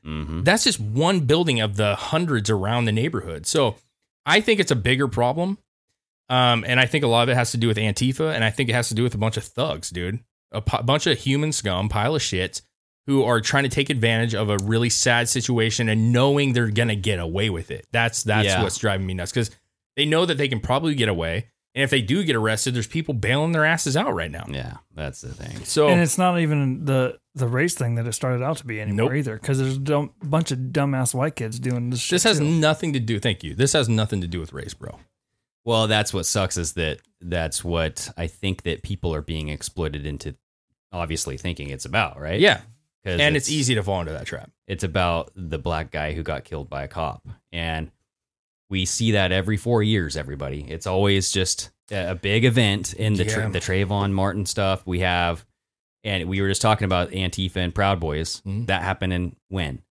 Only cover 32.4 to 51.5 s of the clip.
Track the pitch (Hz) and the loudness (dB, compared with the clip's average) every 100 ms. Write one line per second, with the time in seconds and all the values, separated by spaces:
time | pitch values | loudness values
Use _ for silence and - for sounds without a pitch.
32.4 | 147 165 156 156 165 139 113 107 120 95 | 4 4 4 2 0 -2 0 0 0 -2
33.4 | 78 90 135 156 117 110 107 101 87 87 | -6 0 2 4 4 2 2 -2 -4 -6
34.4 | 78 69 - - - - _ _ _ _ | -8 -10 -12 -12 -14 -16 _ _ _ _
35.4 | _ _ - 113 110 107 107 95 82 107 | _ _ 0 2 4 4 2 -2 0 0
36.4 | 92 - 82 - 80 - _ _ 87 87 | 0 0 -4 -2 -2 -4 _ _ -6 -2
37.4 | 82 - 87 85 80 - - - 85 - | -2 -4 -2 0 -2 -4 -12 -8 -8 -4
38.4 | 98 92 87 80 - 98 87 78 76 80 | -4 -4 -4 -6 -6 -6 -4 -4 -4 -6
39.4 | 76 73 - - 78 73 73 71 78 67 | -6 -8 -8 -6 -6 -4 -8 -8 -10 -12
40.4 | _ _ _ _ _ 90 82 78 - 65 | _ _ _ _ _ -8 -4 -4 -6 -6
41.4 | 90 82 71 67 - 113 95 - 76 95 | -6 -6 -8 -10 -4 -2 -2 -4 -6 2
42.4 | 190 127 - - _ _ - 87 147 147 | 4 4 -2 -20 _ _ -4 2 2 2
43.4 | 131 151 127 113 98 95 80 78 - - | 0 -2 0 0 0 -4 -4 -8 -10 -12
44.4 | - _ - 95 95 82 87 85 - 95 | -14 _ -10 -6 -2 0 0 0 -4 -12
45.4 | 87 76 87 80 80 76 76 76 78 71 | -8 -6 -4 -4 -4 -6 -4 -4 -6 -6
46.4 | - 78 67 69 71 - 78 - - - | -8 -10 -8 -10 -8 -6 -6 -6 -16 -20
47.4 | _ 85 82 80 78 _ _ _ _ _ | _ -6 -4 -4 -8 _ _ _ _ _
48.4 | _ _ _ 95 90 - 113 104 92 92 | _ _ _ -4 -2 0 2 2 2 2
49.4 | 92 107 117 117 107 107 80 76 69 69 | 0 -2 2 2 4 2 0 -4 -8 -8
50.4 | 69 73 65 78 98 92 101 98 92 95 | -8 -8 -10 -8 -2 2 4 4 2 0
51.4 | 92 | 0